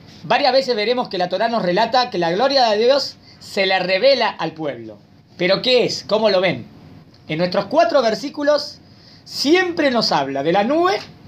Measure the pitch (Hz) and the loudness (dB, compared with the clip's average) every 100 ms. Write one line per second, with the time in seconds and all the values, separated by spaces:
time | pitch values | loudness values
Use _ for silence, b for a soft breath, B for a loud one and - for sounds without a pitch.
0 | B B 151 247 277 262 262 220 208 247 | B B -2 0 2 2 0 -2 -2 -2
1 | 214 190 180 185 233 233 180 180 226 254 | -4 -4 -4 -2 -2 0 0 0 2 0
2 | 247 185 170 180 262 277 233 208 240 277 | 0 -2 -2 0 0 2 2 2 2 2
3 | 269 - B B - - 190 190 180 190 | -2 -12 B B -10 -2 0 0 0 2
4 | 254 262 214 - 165 156 156 120 110 101 | 4 4 0 -2 -8 -6 -8 -8 -12 -18
5 | _ - _ - 180 190 233 247 175 - | _ -20 _ -4 0 0 2 2 2 -4
6 | - 214 220 190 185 127 107 - - - | -2 0 2 2 0 -2 -8 -20 -20 -20
7 | - - - 156 180 180 202 285 339 294 | -20 -20 -8 -4 -2 -2 -2 2 2 2
8 | 233 208 277 294 294 294 - - B B | 0 -2 -6 -4 0 0 -2 -14 B B
9 | B B - - 262 359 359 330 294 233 | B B -16 -6 2 2 2 0 0 0
10 | - 165 139 135 147 190 214 311 349 415 | 0 0 0 -2 0 2 2 2 0 -2
11 | - - | -6 -18